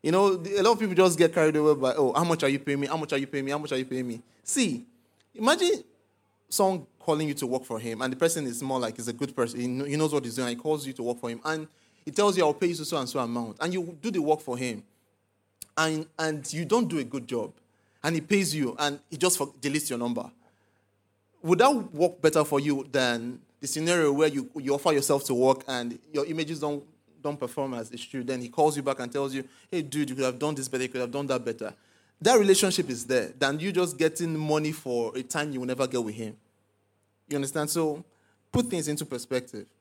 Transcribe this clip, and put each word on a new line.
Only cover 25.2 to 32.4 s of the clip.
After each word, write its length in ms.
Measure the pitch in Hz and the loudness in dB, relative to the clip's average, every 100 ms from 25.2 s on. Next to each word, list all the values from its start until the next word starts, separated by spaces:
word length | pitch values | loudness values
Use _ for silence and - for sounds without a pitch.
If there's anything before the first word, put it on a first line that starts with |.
| 139 | 2
to 100 | 123 | 4
work 280 | 127 131 - | 4 4 0
and 320 | 127 120 120 _ | -4 -4 -10 _
your 140 | 151 151 | -4 -4
images 340 | 160 151 160 | -4 -4 -4
don't, 240 | 147 147 - _ _ _ | -4 -6 -10 _ _ _
don't 180 | 147 143 | -8 -6
perform 360 | 123 - 135 120 | -6 -4 -6 -6
as 160 | 113 | -10
it 80 | 120 | -12
should? 260 | - 135 123 | -10 -8 -4
Then 160 | 131 | -6
he 80 | 120 | -6
calls 260 | 139 151 147 | 2 2 2
you 60 | |
back 180 | 139 135 | -2 -4
and 120 | 123 | -4
tells 240 | 135 139 135 | -4 -4 -4
you, 80 | 131 _ _ | -10 _ _
"Hey, 140 | 180 | -6
dude, 260 | 143 143 147 | -4 -4 -4
you 60 | 131 | 0
could 100 | 131 | -2
have 140 | 123 | 0
done 160 | 147 147 | -4 -4
this 120 | 131 | -4
better, 160 | 131 | -4
you 60 | 127 | -4
could 120 | 123 | -4
have 100 | 123 | -4
done 160 | 135 143 | -4 -2
that 180 | 131 117 | -2 -2
better." 260 | 113 107 - _ _ _ _ | -6 -10 -12 _ _ _ _
That 200 | 180 | 6
relationship 500 | 247 | 6